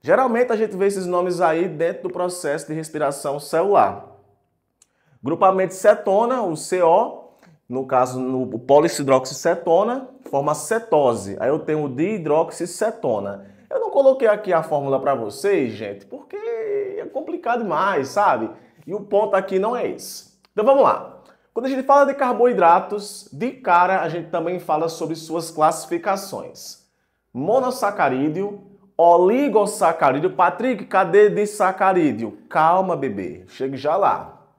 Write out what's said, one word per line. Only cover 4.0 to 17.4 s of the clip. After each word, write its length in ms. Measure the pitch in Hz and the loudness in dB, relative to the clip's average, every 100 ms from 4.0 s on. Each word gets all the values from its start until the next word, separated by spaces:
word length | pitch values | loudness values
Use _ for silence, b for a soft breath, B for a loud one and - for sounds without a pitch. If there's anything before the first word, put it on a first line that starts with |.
| - - _ _ _ _ _ _ _ _ _ _ | -16 -20 _ _ _ _ _ _ _ _ _ _
Grupamento 480 | 123 165 196 185 190 | -8 2 4 4 -2
de 40 | |
cetona, 680 | 185 208 214 208 196 233 254 | 0 2 2 2 0 2 -2
o 140 | 202 151 | -4 -6
C 240 | - 185 | -4 2
O, 500 | 170 175 240 - b b b b _ | 4 4 2 -6 b b b b _
no 160 | 123 | -8
caso, 360 | 131 127 127 127 | 0 0 0 -2
no, 220 | 127 131 | -4 -4
o 160 | 123 110 | -4 -8
polishidroxicetona, 1500 | - 143 160 - 139 131 131 - 170 170 175 170 214 254 269 - - | 4 6 6 0 2 2 2 -4 -2 -2 2 2 2 -2 -8 -20 -6
forma 240 | 143 143 | -2 -2
cetose. 840 | 151 - 220 226 156 135 117 98 98 | -4 -2 -4 0 2 2 0 -6 -4
Aí 80 | 117 | -2
eu 100 | 151 | -2
tenho 260 | 156 156 | -2 -4
o 40 | 147 | -4
dihidroxicetona. 1600 | 123 170 214 156 151 180 - 170 - 220 226 147 107 101 98 B B B | -4 -4 -4 0 0 0 -6 -10 -4 -6 -4 -4 -4 -4 -10 B B B
Eu 120 | 523 | -6
não 100 | 440 | -2
coloquei 380 | 294 269 262 233 | 2 4 4 2
aqui 240 | 208 196 | 0 0
a 100 | 170 | -2
fórmula 380 | 160 151 139 135 | 0 -4 -2 -2
pra 140 | 135 | 0
vocês, 580 | 135 110 101 202 190 127 | -4 -4 -4 0 0 -2
gente, 340 | 107 107 101 - | -6 -10 -12 -16
porque 300 | 269 - 403 | -20 -16 -12
é 680 | 440 466 440 403 403 - - | -8 -8 -4 -4 -6 -8 -8
complicado 500 | 262 311 339 | -10 -8 -8